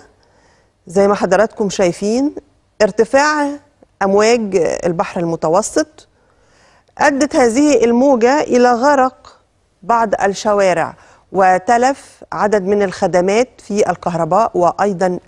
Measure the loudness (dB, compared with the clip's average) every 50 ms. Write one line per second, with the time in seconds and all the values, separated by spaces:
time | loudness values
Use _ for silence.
0 | -8 _ _ _ _ _ _ _ _ _ _ _ _ _ _ _ _ -6 0 0
1 | 2 2 2 0 0 0 2 2 0 0 -2 -4 -4 -4 -2 0 0 0 -2 -2
2 | -4 -2 -2 -2 -2 -2 -4 -8 -14 _ _ _ _ _ _ -2 0 0 2 0
3 | 0 2 2 2 2 2 0 -2 -2 -4 -6 -8 -14 _ _ _ -20 _ _ _
4 | -2 0 2 2 4 4 2 2 0 -2 -2 -2 0 -2 -2 -4 -4 -4 -4 -4
5 | -4 -6 -6 -6 -4 -4 -4 -4 -2 0 0 0 0 -2 -4 -4 -4 -4 _ -18
6 | -20 _ _ _ _ _ _ _ _ _ _ _ _ _ _ _ _ _ _ -2
7 | 0 0 2 0 -2 -2 0 0 0 2 2 2 2 2 2 2 2 2 2 2
8 | 2 2 2 2 2 2 2 0 0 0 2 2 4 2 2 2 2 2 2 2
9 | 2 0 -2 -8 -16 -20 -20 _ _ _ _ _ _ _ _ _ -4 -2 -2 0
10 | 0 -2 -2 -2 -2 -2 -4 -4 -2 -2 0 0 2 0 0 -2 -4 -6 -8 -14
11 | -20 -20 -20 _ _ _ -2 2 2 2 2 2 2 0 0 2 2 0 -2 -4
12 | -8 -18 -20 _ -16 -12 -6 -4 -2 0 0 0 0 0 0 0 0 -2 -2 -4
13 | -4 0 0 0 0 2 0 0 -2 -2 _ -14 -12 -6 -4 -2 -2 -2 -4 -4
14 | -6 -6 -4 -2 -2 0 0 0 0 0 0 0 0 0 0 0 -2 -2 -2 -2
15 | -2 -2 -2 -4 -4